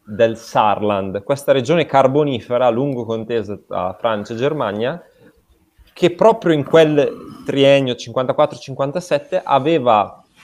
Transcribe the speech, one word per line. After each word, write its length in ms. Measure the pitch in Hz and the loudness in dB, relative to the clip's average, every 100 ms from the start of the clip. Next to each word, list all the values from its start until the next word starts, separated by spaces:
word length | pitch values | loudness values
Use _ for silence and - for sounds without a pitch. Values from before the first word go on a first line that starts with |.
del 340 | - 104 113 110 | -10 0 0 0
Saarland, 840 | - 135 107 98 104 98 95 95 | -4 0 0 0 0 -2 -4 -6
questa 300 | - 139 - | -6 -4 0
regione 340 | 135 127 170 147 | 0 2 0 2
carbonifera 840 | 139 135 143 147 120 - 123 123 | 2 2 2 0 -2 -4 0 2
lungo 360 | 113 143 123 110 | 0 -2 -4 -6
contesa 500 | 113 110 117 101 98 | -6 -4 -6 -6 -10
tra 380 | _ 98 90 92 | _ -6 -6 -4
Francia 340 | 117 107 101 | -4 -4 -6
e 40 | 117 | -4
Germania, 640 | 139 156 110 104 120 170 - _ - _ _ _ _ _ _ | -4 -2 -4 -4 -6 -6 -14 _ -20 _ _ _ _ _ _
che 220 | - 175 175 | -2 -2 4
proprio 380 | 220 - 175 | 4 4 2
in 100 | 151 | 0
quel 800 | 139 160 156 147 131 - - - - | 2 4 4 4 0 -4 -14 -14 -6
triennio 480 | 139 139 139 131 | 2 4 4 2
cinquantaquattro 640 | 120 - 123 127 135 147 - | -4 -6 -4 -2 0 0 -2
cinquantasette 840 | - 131 139 175 175 143 - 180 | -12 -6 -4 -4 -4 -4 -2 -6
aveva, 800 | - 135 143 160 123 107 98 - _ _ | 0 0 2 2 4 2 2 -6 _ _